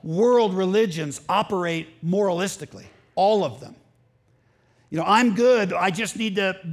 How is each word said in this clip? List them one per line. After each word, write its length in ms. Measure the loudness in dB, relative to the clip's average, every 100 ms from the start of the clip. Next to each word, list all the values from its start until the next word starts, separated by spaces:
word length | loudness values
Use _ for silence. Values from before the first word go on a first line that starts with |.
world 500 | -6 0 4 4 2
religions 680 | 0 0 2 0 -2 -8 -8 -2
operate 800 | -2 0 -2 -2 -4 -8 -8 -4
moralistically, 800 | 0 0 0 -4 -8 -16 -18 -20 _ _ 0
all 280 | 2 2
of 160 | 0 -6
them. 160 | -18 -20 _ _ _ _ _ _ _ _ _ _ _
You 100 | -4
know, 60 | 2
"I'm 280 | 4 4
good, 400 | 4 4 4 2
I 160 | 0 -2
just 260 | -2 -6 -4
need 200 | -4 -2
to 240 | -2 -4 -8